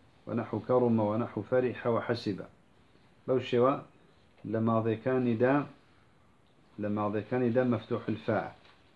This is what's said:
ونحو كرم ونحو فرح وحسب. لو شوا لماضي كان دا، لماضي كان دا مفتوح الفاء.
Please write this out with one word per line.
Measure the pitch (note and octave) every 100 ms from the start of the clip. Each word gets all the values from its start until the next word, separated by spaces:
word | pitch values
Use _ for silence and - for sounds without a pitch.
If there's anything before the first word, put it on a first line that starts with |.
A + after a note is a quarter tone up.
| _ - -
ونحو | A#2 G#2+ A2
كرم | F#2+ B2+ A#2+ A2+
ونحو | G#2 A2 A#2 A2
فرح | G2 B2+ B2+ G#2 B2
وحسب. | A2+ - A2+ A2 F2 - - _ _ _ _ - _ -
لو | C3
شوا | A#2+ B2 B2+ - - - - _ _ _ G#2
لماضي | A2 A2+ A2+ A2+ A2
كان | C3 B2+ B2 A2
دا، | B2 C#3+ C3+ - _ _ _ _ _ _ _ _ _ -
لماضي | G#2 G#2 G#2 G#2+
كان | A2 B2 B2
دا | A#2+
مفتوح | B2+ A2+ - A2+ -
الفاء. | A2 - G2+ D#2 - - - -